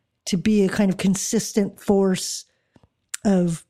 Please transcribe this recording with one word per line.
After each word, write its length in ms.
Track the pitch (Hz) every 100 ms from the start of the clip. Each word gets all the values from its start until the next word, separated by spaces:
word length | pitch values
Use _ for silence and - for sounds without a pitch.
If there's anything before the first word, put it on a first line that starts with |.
| _ _ -
to 100 | 190
be 280 | 165 214
a 40 | 190
kind 220 | - 202
of 80 | 185
consistent 840 | 190 185 - 220 - - 196 196
force 640 | - 196 196 185 - - - _ _ _ _ _ _ -
of 440 | 214 190 175 165 -